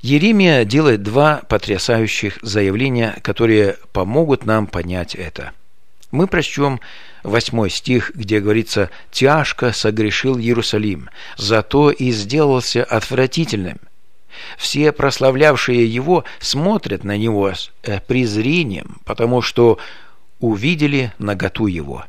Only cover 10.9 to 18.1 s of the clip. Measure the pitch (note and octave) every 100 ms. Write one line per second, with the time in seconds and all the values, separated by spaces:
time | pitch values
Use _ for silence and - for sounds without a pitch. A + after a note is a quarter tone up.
10.9 | E2+ - - - - G#2 A2+ - C#3+ D3
11.9 | C#3+ B2+ A2 G2+ C#3+ D3 C3 - A#2+ B2
12.9 | A2+ - B2+ C3 - D#3+ G#2+ F2+ - -
13.9 | - - - - - - - - C#3+ D3+
14.9 | D3 C#3 - C3+ C3 D3+ C3 - A#2+ A#2
15.9 | A#2 C#3+ F3 - - - - F3 G#3+ -
16.9 | F#2+ G2 G#2 A2+ G#2 G2 F2+ - - -
17.9 | G2 -